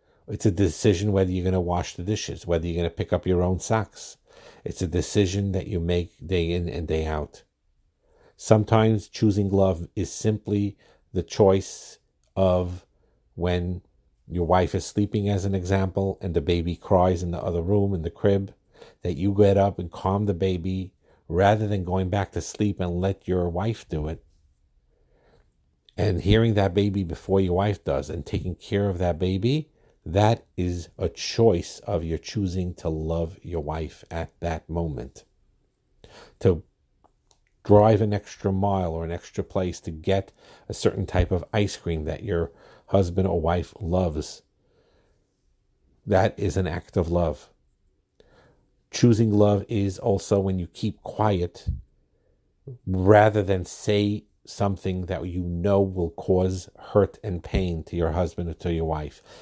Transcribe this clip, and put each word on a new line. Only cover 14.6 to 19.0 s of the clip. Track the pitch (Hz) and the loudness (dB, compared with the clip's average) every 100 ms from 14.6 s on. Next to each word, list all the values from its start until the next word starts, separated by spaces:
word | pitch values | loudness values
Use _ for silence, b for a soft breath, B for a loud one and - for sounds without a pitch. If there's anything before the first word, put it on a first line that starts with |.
| 87 95 | 4 0
is | - | -2
sleeping, | - 104 107 101 | -2 0 0 0
as | 98 95 | 0 0
an | 95 | -2
example, | 90 95 95 98 98 - | 0 0 0 -2 -2 -4
and | 95 | -2
the | 82 | -2
baby | 76 87 82 85 | 0 0 0 -4
cries | - 95 90 87 | 2 4 4 2
in | 87 | -2
the | 85 | -6
other | - 85 | -4 -4
room, | 85 104 98 | 0 0 0
in | 95 | -2
the | 80 | -6
crib, | - 101 98 98 - _ B B B | 0 2 2 -2 -14 _ B B B